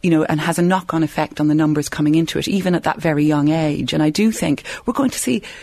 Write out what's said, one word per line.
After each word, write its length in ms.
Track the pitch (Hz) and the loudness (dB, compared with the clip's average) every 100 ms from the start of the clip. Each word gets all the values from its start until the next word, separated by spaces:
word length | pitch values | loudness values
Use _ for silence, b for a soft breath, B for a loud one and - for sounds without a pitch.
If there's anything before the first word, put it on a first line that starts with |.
you 80 | 180 | 2
know, 120 | 160 156 | 2 2
and 140 | 151 | -2
has 200 | 160 165 | -2 0
a 20 | |
knock-on 400 | 175 185 180 165 | 2 0 0 -2
effect 400 | 156 - 151 - | -2 -2 -2 0
on 60 | 151 | 2
the 80 | 156 | 4
numbers 340 | 156 151 143 | 2 0 -2
coming 240 | - 147 | 0 2
into 240 | 156 160 143 | 2 2 -2
it, 100 | 139 | -2
even 280 | 190 180 170 | 0 0 0
at 80 | |
that 180 | 156 - | -2 -2
very 240 | 165 147 151 | 0 2 2
young 240 | 147 147 | 2 2
age. 420 | 160 156 147 123 | 2 0 -2 -2
And 120 | - | 0
I 80 | 151 | 0
do 200 | 151 220 | 2 0
think 320 | 214 165 135 - B - | 0 -2 -2 -6 B -4
we're 80 | |
going 160 | 269 254 | -2 -2
to 100 | - | -2
see, 220 | - 233 - B | -2 -4 -6 B